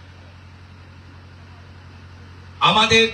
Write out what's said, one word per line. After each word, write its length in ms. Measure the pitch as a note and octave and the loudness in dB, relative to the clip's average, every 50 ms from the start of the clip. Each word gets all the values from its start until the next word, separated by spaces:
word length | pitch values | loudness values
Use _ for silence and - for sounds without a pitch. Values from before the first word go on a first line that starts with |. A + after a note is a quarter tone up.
| - - - - - - - - - - - - - - - - - - - - - - - - - - - - - - - - - - - - - - - - - - - - - - - - - - - - | -20 -20 -20 -20 -20 -20 -20 -20 -20 -20 -20 -20 -20 -20 -20 -20 -20 -20 -20 -20 -20 -20 -20 -20 -20 -20 -20 -20 -20 -20 -20 -20 -20 -20 -20 -20 -20 -20 -20 -20 -20 -20 -20 -20 -20 -20 -20 -20 -20 -20 -8 -2
আমাদের 480 | - - G3 A3 A3 A3+ A3+ A3+ A3+ A3+ | 0 0 2 2 0 2 2 2 0 0